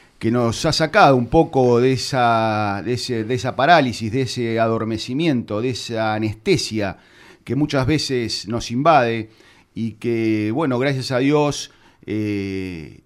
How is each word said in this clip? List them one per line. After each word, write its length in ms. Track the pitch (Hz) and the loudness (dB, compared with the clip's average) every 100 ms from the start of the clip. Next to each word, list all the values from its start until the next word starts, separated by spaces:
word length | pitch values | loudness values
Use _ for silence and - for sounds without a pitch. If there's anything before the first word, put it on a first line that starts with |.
| _ - | _ -6
que 120 | 113 | -2
nos 340 | 123 117 110 156 | 0 0 0 -2
ha 60 | |
sacado 440 | 143 160 208 156 127 | 0 2 6 6 6
un 100 | 120 | 4
poco 540 | 165 156 135 123 120 | 2 2 2 4 4
de 140 | 131 | 4
esa, 880 | 127 - 131 120 113 110 107 104 101 | 0 -2 0 2 2 0 0 -2 -4
de 80 | 90 | -4
ese, 320 | 123 - 113 | -4 -4 -4
de 100 | 110 | -2
esa 220 | 123 127 101 | -4 -4 0
parálisis, 560 | 143 170 127 104 110 | 4 4 4 -2 -4
de 100 | 127 | -4
ese 380 | 127 123 117 113 | -4 -4 -4 0
adormecimiento, 1000 | 113 113 110 110 - 131 170 123 113 104 | 0 0 -2 -6 -6 -2 0 0 -2 -4
de 100 | 127 | -4
esa 440 | 113 - 113 110 | -6 -6 -4 -2
anestesia 840 | 110 110 104 196 151 - 110 98 - _ - - - | -2 -4 -2 0 0 0 -4 -4 -6 _ -20 -20 -16
que 140 | - 123 | -6 -2
muchas 320 | 147 139 127 | 0 0 0
veces 580 | 156 - 127 110 - 95 | 0 0 -4 -4 -6 -6
nos 240 | 117 - | -8 -4
invade 600 | 120 160 147 117 113 107 _ - _ _ | 0 4 4 4 -2 -6 _ -20 _ _
y 200 | - 113 | -8 -8
que, 580 | 110 120 117 113 107 107 | -4 -4 0 0 0 0
bueno, 240 | 131 151 123 | -2 0 0
gracias 320 | 139 131 120 | -2 -2 -2
a 80 | 127 | 0
Dios, 540 | 139 147 147 139 - _ _ _ - | 2 2 2 -2 -10 _ _ _ -6
eh, 960 | 107 107 101 98 95 92 85 71 - | -4 -2 -4 -4 -6 -6 -10 -14 -14